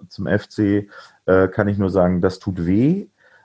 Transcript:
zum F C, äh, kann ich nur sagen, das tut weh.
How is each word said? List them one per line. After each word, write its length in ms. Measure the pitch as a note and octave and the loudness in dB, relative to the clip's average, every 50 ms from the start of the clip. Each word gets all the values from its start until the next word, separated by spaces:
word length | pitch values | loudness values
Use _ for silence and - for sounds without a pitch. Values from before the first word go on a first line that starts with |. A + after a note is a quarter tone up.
| - - | -10 -16
zum 200 | - - G2 C#2+ | -12 -8 -4 -2
F 200 | F#2+ G#2 - - | -2 -2 -2 -4
C, 400 | - - G#2+ G2+ G#2 G2+ G2+ - - - - - _ _ _ | -4 -2 0 0 0 -2 -2 -6 -12 -20 -20 -20 _ _ _
äh, 220 | - F#2 F#2+ F#2+ F#2 | 2 2 4 2 2
kann 200 | - - G2+ G2+ | 0 -2 -2 0
ich 80 | G2+ | 0
nur 140 | G2+ G2 F#2 | -2 -2 0
sagen, 320 | F#2 F#2+ F2+ F2+ F#2 F2 | 0 2 2 2 0 0
das 160 | F#2 F#2+ - - | -2 -2 -4 -4
tut 260 | - F#2 F2 F2+ E2 | -8 -8 -6 -4 -2
weh. 440 | F2 F#2+ G#2+ C3 D3+ F#3 G3 - - _ _ _ _ _ _ | 0 0 2 2 0 0 -2 -6 -10 _ _ _ _ _ _